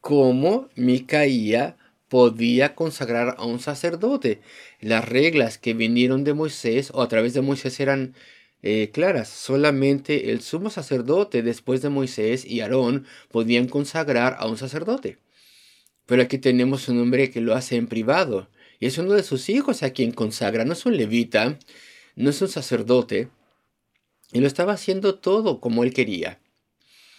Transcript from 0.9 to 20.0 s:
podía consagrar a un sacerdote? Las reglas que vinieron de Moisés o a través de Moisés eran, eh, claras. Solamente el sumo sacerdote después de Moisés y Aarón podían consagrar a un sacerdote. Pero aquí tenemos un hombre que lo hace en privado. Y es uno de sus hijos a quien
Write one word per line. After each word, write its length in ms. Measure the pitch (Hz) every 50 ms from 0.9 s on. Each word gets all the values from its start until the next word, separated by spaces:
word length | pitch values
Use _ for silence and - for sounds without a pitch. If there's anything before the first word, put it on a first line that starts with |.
| 127 131 127 - - 151 147 147 131 120 110 104 107 120 139 160 - _ _ _ _ _ _ _
podía 680 | - 127 123 120 110 113 117 117 120 127 139 147 -
consagrar 640 | - 165 160 151 - 143 117 117 117 120 123 - -
a 60 | -
un 160 | 120 117 120
sacerdote? 800 | 120 - 147 139 - 170 170 170 196 233 285 269 - 117 107 - _ - - - - - - _
Las 280 | - 107 113 110 110 110
reglas 480 | 117 127 143 165 165 151 123 113 110
que 180 | - - 120 113
vinieron 500 | 113 113 113 117 120 123 127 131 131 143
de 100 | 147 147
Moisés 560 | 147 156 156 - - - 120 113 131 131 - -
o 100 | 135 123
a 60 | 117
través 240 | 117 113 110 120 123
de 80 | 135 127
Moisés 360 | 139 139 135 - 135 123 -
eran, 360 | 143 135 139 135 131 131 131 _ - - - - _ _ _ _ -
eh, 280 | - 107 110 107 104 -
claras. 360 | 151 160 190 190 135 107 -
Solamente 1000 | - - - - 131 139 147 151 143 135 135 139 139 139 139 - 151 143 - 117
el 100 | 113 113
sumo 300 | - - - 165 190 220
sacerdote 720 | 220 196 147 - 143 127 117 123 151 185 208 202 - 123 113
después 400 | 117 117 - _ - 127 131 139
de 80 | 147
Moisés 540 | 143 139 135 127 - - 107 110 120 131 -
y 160 | - 117 117
Aarón 460 | 110 104 120 135 127 120 123 139 135 - - - - _
podían 380 | - 117 113 113 120 120 123 123
consagrar 680 | - 143 143 143 - 160 156 143 131 120 120 127 127 -
a 80 | -
un 100 | 110 113
sacerdote. 600 | 120 135 127 123 156 165 202 233 269 - 95 - _ _ _ _ _ _ _ _ _ _ _ _ _ _ _ _ _ _
Pero 160 | _ 123 127 123
aquí 160 | 123 - 135
tenemos 500 | 135 135 123 123 123 127 135 135 135 -
un 120 | 123 120
hombre 300 | 120 120 123 127 139 127
que 100 | 123 120
lo 140 | 117 117 110
hace 220 | 127 127 - 123
en 120 | 120 117 113
privado. 640 | 113 113 110 117 143 175 190 147 110 95 92 _ _ _ - - _ _
Y 80 | 120
es 120 | 123 131 156
uno 160 | 170 185 202
de 80 | 208 190
sus 260 | - - 131 - -
hijos 340 | 202 269 285 - 233 - -
a 80 | 131
quien 220 | - -